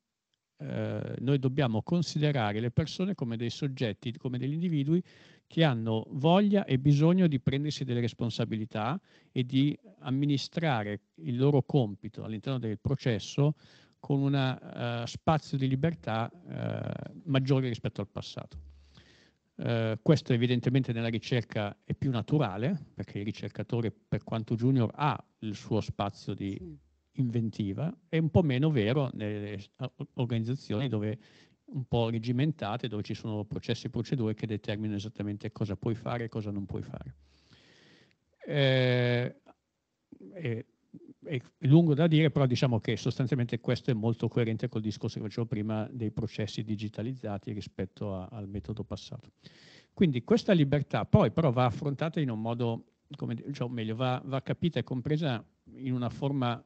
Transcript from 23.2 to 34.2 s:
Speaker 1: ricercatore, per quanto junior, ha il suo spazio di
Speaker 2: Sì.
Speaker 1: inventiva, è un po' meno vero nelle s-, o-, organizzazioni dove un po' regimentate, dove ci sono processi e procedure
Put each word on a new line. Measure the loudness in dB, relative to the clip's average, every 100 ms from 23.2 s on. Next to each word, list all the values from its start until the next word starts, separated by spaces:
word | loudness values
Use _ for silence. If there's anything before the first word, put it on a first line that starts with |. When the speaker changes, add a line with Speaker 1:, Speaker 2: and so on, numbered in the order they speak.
| -6
Speaker 1:
ricercatore, | -6 -8 -8 -4 -2 -2
per | -6 _ -6 -2
quanto | -6 -2 0
junior, | 4 4 2 0
ha | -2 -2 -8 _
il | -8 -8
suo | -2 -2
spazio | -2 -4 -4 -4 -10
di | -6 -6 -6
Speaker 2:
Sì. | -10 -16 _ _ _ -2
Speaker 1:
inventiva, | 0 0 -2 -2 -4 -2 -6 -8 _
è | 0
un | 4
po' | 6
meno | 6 4 4
vero | 4 4 2 0
nelle | -2 -4 -4 -6 -8
s-, | -12 _
o-, | -12 -10 -12 -4
organizzazioni | -2 0 -2 -4 -2 -2 0
dove | -2 -2 -6 -10 -20 _ _ -12
un | -10 -2
po' | 0 2
regimentate, | 0 0 2 0 0 -4 -4 -4
dove | -6
ci | -6
sono | -6 -4 -4
processi | -4 -8 -4 -6 -4
e |
procedure | -6 -4 -2